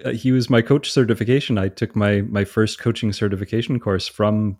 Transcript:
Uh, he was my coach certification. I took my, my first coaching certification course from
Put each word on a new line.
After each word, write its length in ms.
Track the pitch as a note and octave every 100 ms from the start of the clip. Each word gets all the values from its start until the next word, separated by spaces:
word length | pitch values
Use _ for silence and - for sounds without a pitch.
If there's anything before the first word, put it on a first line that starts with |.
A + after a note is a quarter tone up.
Uh, 60 | C3
he 200 | A#2 C3
was 180 | B2+ A#2
my 120 | A#2
coach 280 | A2+ C#3+ -
certification. 680 | C3+ A2+ G#2+ A2 C3+ - G#2
I 100 | F#2+
took 260 | - A2+
my, 280 | A2 G#2 G2+
my 220 | G#2+ G#2
first 340 | G2 A2 A2 -
coaching 320 | A#2+ G#2+ A2
certification 640 | G2 G#2 F#2+ G2 A2+ A#2 B2
course 300 | G#2 F#2+ -
from 460 | - G#2+ G#2+ G#2